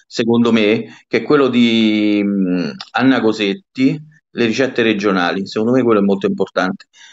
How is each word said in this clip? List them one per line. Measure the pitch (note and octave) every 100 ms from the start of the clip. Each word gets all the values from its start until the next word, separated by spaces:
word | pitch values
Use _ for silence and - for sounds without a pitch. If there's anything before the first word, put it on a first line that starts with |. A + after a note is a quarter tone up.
| _
secondo | - A#2 A#2 A#2
me, | A#2 G#2 A#2 A#2+ - _
che | A#2
è |
quello | - D3 C3
di, | A#2+ A#2 A2+ A2 G#2+ G#2 G#2
mm, | G2+ G2+ F#2 F2+ D#2 C2+ -
Anna | - C3 B2+
Cosetti, | A2 G#2+ G2+ G2 _ - C3+ D#3 - _ _
Le | G2+ A2+
ricette | A2 C3 -
regionali. | A2+ G#2 G2+ F#2+ F2 F2 G2
Secondo | A2 A2
me | C3
quello | A#2+ G#2
è |
molto | G2+ G2 G2
importante. | G2 F#2+ - F#2 F#2+ _ _ -